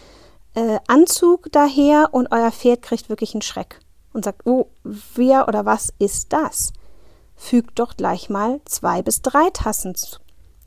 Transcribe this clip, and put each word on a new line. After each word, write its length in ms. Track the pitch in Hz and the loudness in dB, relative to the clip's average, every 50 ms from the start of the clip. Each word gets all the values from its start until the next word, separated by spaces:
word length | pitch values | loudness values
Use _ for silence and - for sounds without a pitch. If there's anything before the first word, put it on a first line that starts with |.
| - - - - - - - - - - - | -20 -20 -20 -20 -20 -20 -20 -20 -20 -10 -6
äh, 260 | 226 233 226 214 - - | -4 -2 -2 -2 -2 0
Anzug 640 | - 240 294 359 - - - 359 349 359 359 - - | 4 6 6 6 6 4 2 4 4 4 4 2 2
daher 580 | - 294 294 285 269 294 285 294 302 302 311 302 - | 2 4 4 4 4 4 4 6 6 6 4 4 2
und 180 | 254 254 - | 0 0 0
euer 200 | 226 233 233 226 | 0 0 0 0
Pferd 300 | 226 - - 240 240 240 | -2 0 2 2 2 2
kriegt 280 | - - 233 226 - - | -2 -6 -8 -8 -6 -8
wirklich 240 | 214 - 226 - - | -8 -6 -6 -6 -6
einen 80 | 214 | -8
Schreck 380 | - - - 190 180 - - - _ _ _ _ _ _ - | -8 -8 -8 -10 -12 -12 -16 -20 _ _ _ _ _ _ -10
und 100 | 220 196 | -8 -6
sagt, 220 | 208 - - - | -6 -8 -4 -2
„Oh, 220 | 240 254 262 - - - - - | 0 0 2 0 -2 -8 -14 -16
wer 640 | 220 208 208 - - - 240 247 262 269 269 - | -14 -14 -14 -16 -8 -2 2 4 4 4 4 2
oder 180 | - 214 208 202 | 0 -2 -2 0
was 280 | 214 220 220 - - - - | 0 0 0 -2 -6 -4 -2
ist 320 | 202 202 - - - - | -2 -2 -2 -6 -6 -4
das?“ 400 | - 302 302 - - - - - - - - - - - - - - _ _ _ - | -2 -2 -2 -2 -4 -6 -6 -6 -8 -12 -16 -20 -20 -20 -20 -20 -20 _ _ _ -20
Fügt 420 | - - - 247 240 233 - - - | -20 -6 0 0 0 0 0 -4 -6
doch 180 | 240 - - | -6 -6 -6
gleich 320 | - - - 185 185 - - | -6 -6 -4 -4 -6 -6 -8
mal 320 | 202 196 208 233 269 294 - | -6 -4 -4 -4 -4 -6 -8
zwei 360 | - - - - 180 180 180 | -10 -10 -4 -4 -2 -2 -2
bis 200 | - 233 - - | -2 -4 -4 -4
drei 280 | - 254 - 285 330 370 | -2 0 2 2 2 2
Tassen 440 | - - - 220 208 - - 190 175 | 0 -2 -4 -4 -6 -6 -6 -8 -8
zu, 220 | - - - - - - - - - - - _ _ - | -10 -12 -14 -16 -20 -20 -20 -20 -20 -20 -20 _ _ -18